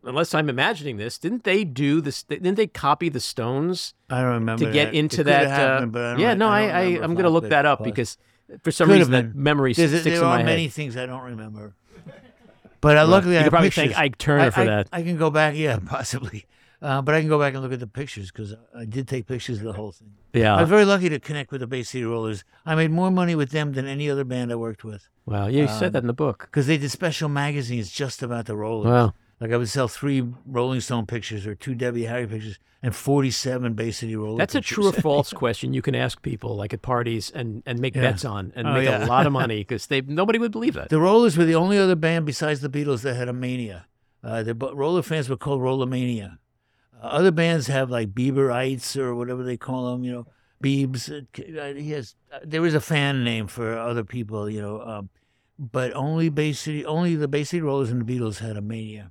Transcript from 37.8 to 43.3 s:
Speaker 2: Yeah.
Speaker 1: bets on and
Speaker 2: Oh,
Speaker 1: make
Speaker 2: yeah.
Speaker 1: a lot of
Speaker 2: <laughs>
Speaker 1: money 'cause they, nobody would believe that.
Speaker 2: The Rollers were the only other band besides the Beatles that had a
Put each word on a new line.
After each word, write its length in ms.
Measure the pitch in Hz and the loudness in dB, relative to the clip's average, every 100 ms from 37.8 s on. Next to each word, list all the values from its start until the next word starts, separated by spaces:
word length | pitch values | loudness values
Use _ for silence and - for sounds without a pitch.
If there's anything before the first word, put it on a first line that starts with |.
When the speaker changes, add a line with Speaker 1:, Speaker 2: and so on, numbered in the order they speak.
| 131 | -2
Speaker 2:
Yeah. 80 | 131 | 0
Speaker 1:
bets 220 | 131 98 | 0 0
on 280 | 131 101 95 - | -4 -6 -8 -6
and 100 | 113 | -2
Speaker 2:
Oh, 40 | |
Speaker 1:
make 160 | 131 135 | 2 2
Speaker 2:
yeah. 160 | 127 | 2
Speaker 1:
a 20 | 120 | 2
lot 200 | 127 147 | 4 4
of 60 | |
Speaker 2:
<laughs> 100 | 135 | 2
Speaker 1:
money 200 | 127 107 | 0 -2
'cause 220 | 101 117 - | -4 -8 -2
they, 120 | 139 | -2
nobody 380 | 135 151 202 226 | -2 -2 2 2
would 140 | 233 | 0
believe 200 | 220 240 | -2 -4
that. 140 | - - | -4 0
Speaker 2:
The 100 | 156 | 2
Rollers 380 | 175 220 233 160 | 6 6 6 4
were 80 | |
the 100 | 165 165 | 4 4
only 200 | 180 202 | 4 4
other 180 | 190 175 | 4 4
band 280 | 160 170 | 2 0
besides 360 | 151 131 151 147 | -2 -2 -2 -2
the 80 | 143 | -4
Beatles 320 | 139 147 127 | -4 -2 -2
that 140 | 135 123 | -2 -4
had 120 | |
a 60 | 123 | -4